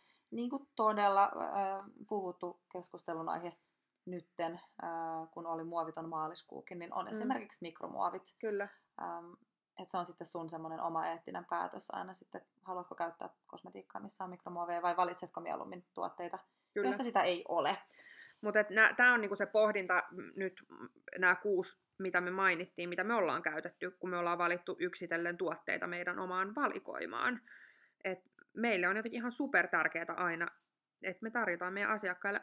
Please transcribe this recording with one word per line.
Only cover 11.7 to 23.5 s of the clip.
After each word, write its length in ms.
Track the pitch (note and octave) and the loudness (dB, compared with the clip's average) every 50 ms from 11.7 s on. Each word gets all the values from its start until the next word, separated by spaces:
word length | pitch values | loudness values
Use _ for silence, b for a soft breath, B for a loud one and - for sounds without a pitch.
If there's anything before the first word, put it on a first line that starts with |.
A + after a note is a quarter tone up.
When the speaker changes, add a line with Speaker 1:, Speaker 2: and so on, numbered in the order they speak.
| - G3 - - | -4 -8 -10 -8
Speaker 1:
aina 220 | - - F#3 F#3 F#3 | -6 -6 -6 -8 -10
sitten, 280 | - - - - F#3 - _ _ _ - | -14 -16 -14 -14 -14 -14 _ _ _ -10
haluatko 320 | F#3+ F#3 F3+ F3+ - - | -8 -6 -6 -8 -8 -4
käyttää 340 | - E3+ E3+ E3 - - - - _ _ | -4 -4 -4 -4 -6 -10 -12 -12 _ _
kosmetiikkaa, 560 | - - - - F#3 F3+ G3 F#3 - - - G3+ | -18 -18 -16 -16 -14 -14 -14 -14 -12 -12 -12 -10
missä 220 | G#3 - - F#3+ | -10 -8 -8 -8
on 60 | F#3 | -8
mikromuoveja, 520 | F3+ F3 _ - F3 E3+ E3+ E3+ F3 E3+ E3+ | -8 -8 _ -8 -4 -4 -2 -2 0 2 2
vai 140 | F3+ F3 | 2 4
valitsetko 440 | F3+ F3+ F3 F3 - - E3 - E3+ | 4 4 2 2 -2 -8 -10 -8 -8
mieluummin 440 | E3+ E3+ - - - - F#3 F3+ F3+ _ _ | -4 -4 -4 -4 -4 -6 -10 -12 -14 _ _
tuotteita, 440 | - F3+ F#3 - - F3 E3+ - F#3+ - _ _ _ _ _ - | -4 -4 -4 -4 -6 -6 -6 -6 -8 -10 _ _ _ _ _ -2
Speaker 2:
Kyllä. 120 | G#3 G3+ | 0 2
Speaker 1:
joissa 180 | C4 B3+ - C4 | 2 2 0 0
sitä 180 | A#3+ G#3+ G3+ F3 | 2 4 6 6
ei 220 | F#3 F3+ E3+ - - | 6 4 2 0 0
ole. 280 | E3+ E3+ C#3+ C#3+ G3 F#3 - B B B B B B B B B B B | 2 4 4 4 2 0 -2 B B B B B B B B B B B
Speaker 2:
Mut 160 | - G#3+ G#3 | -4 2 4
et 140 | G#3+ G#3 G#3 | 4 2 4
nää, 240 | F#3 G#3+ A3 - A3+ | 6 8 8 8 8
tää 180 | - B3 B3 B3 | 8 8 8 8
on 80 | A#3+ | 6
niinku 160 | G#3+ G3 G3+ | 4 0 0
se 100 | F#3+ G3+ | 0 0
pohdinta, 560 | G3 - G#3+ G#3+ G#3+ G#3 G3+ F#3+ F3 F#3 F3 - - | 2 6 6 6 6 6 2 2 4 4 2 2 0
m, 100 | E3+ F3+ - E2+ - | -4 -12 -12 -8 -6
nyt, 260 | - F#3+ F#3 F3+ - - _ | -4 -4 -4 -4 -8 -16 _
m, 60 | - - - - - _ _ - - - | -16 -14 -14 -14 -16 _ _ -10 -2 4
nää 160 | F#3+ F3+ F#3 | 6 6 6
kuusi, 440 | - - G#3 G3+ F3+ F#3 - - - _ _ _ - | 6 4 2 2 2 2 -2 -6 -14 _ _ _ -6
mitä 220 | F#3+ F#3+ F3 F3+ | -4 0 2 2
me 100 | F3+ F3+ | 2 2
mainittiin, 580 | F#3 F#3+ F#3+ F#3+ F3+ E3 F3+ F3 _ - F3 F3 | 2 4 4 4 4 2 -2 -6 _ -8 -6 -4
mitä 160 | F3 F3 F#3 | -2 0 0
me 100 | G#3+ A#3 | 2 2
ollaan 280 | A3+ F#3+ D#3 B2+ - - | 4 4 4 2 0 0
käytetty, 480 | D#3+ | -2